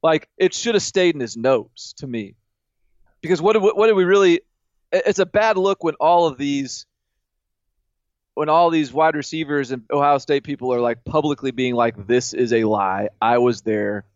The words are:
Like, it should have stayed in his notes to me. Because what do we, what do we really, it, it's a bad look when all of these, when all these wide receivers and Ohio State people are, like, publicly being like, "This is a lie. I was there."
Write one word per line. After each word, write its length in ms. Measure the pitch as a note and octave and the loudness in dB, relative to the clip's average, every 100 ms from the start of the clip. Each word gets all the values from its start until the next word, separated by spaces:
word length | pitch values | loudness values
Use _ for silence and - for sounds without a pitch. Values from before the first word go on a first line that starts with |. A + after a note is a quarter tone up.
Like, 280 | E3 D#3 - _ | 2 0 -2 _
it 160 | F3+ | -2
should 220 | - A#3 G#3 | 0 -2 -2
have 80 | |
stayed 320 | - F#3+ F3+ D3+ | 0 0 0 0
in 40 | |
his 160 | A#2 A#2 | -6 -2
notes 560 | B2 B2+ - _ - - | 0 0 -2 _ -20 -16
to 100 | C3+ | -10
me. 280 | A#2 G2+ _ _ _ _ _ _ _ _ _ | -10 -10 _ _ _ _ _ _ _ _ _
Because 220 | D#3+ F3 | -4 0
what 120 | F3+ | 2
do 60 | G#3+ | 2
we, 120 | G3+ | 2
what 160 | G3+ A3 | 2 2
do 80 | G3+ | 4
we 100 | F3+ | 4
really, 300 | G3+ F#3+ E3+ _ _ _ _ _ | 4 4 2 _ _ _ _ _
it, 100 | F#3 - | -2 0
it's 140 | G3 | 0
a 60 | F3+ | 0
bad 320 | G#3 A3 G3+ | 2 2 2
look 260 | F#3+ G3 | 0 0
when 120 | E3+ D3 | -4 0
all 320 | D#3 F3 E3+ | 2 4 4
of 100 | B2+ | 0
these, 480 | C#3+ C#3 C3 - - _ _ _ _ _ _ _ _ _ _ _ _ _ _ - | -2 -4 -6 -12 -18 _ _ _ _ _ _ _ _ _ _ _ _ _ _ -6
when 120 | D3+ | 0
all 220 | D#3+ F3 | 2 4
these 240 | E3 C#3+ | 2 -2
wide 220 | C3 D#3+ D3+ | 0 0 0
receivers 560 | C3+ D#3+ D3 D3 B2+ | -6 -8 -4 -4 -4
and 120 | B2+ A2 | -8 -4
Ohio 280 | C#3+ C#3+ C#3 | 0 2 0
State 240 | C3 C#3+ | 0 -2
people 280 | C#3 C#3 B2+ | -2 -8 -2
are, 60 | B2 | -2
like, 240 | A#2+ A#2 | -2 -4
publicly 460 | - D#3 D3+ C#3+ C3+ | -4 -2 -2 -4 -6
being 220 | A#2+ B2+ | -4 -2
like, 320 | A#2+ A#2 A2+ G2+ | 0 -2 -2 -2
"This 260 | B2 - | 0 0
is 200 | - B2 | -4 0
a 100 | A#2 A2 | 0 0
lie. 440 | G#2+ G2 G2 G#2 _ | 0 0 -2 -6 _
I 200 | A2+ A#2+ | 0 2
was 240 | B2 G#2+ | 2 0
there." 420 | A2 G#2+ G#2 G#2 - | -4 -2 -2 -6 -10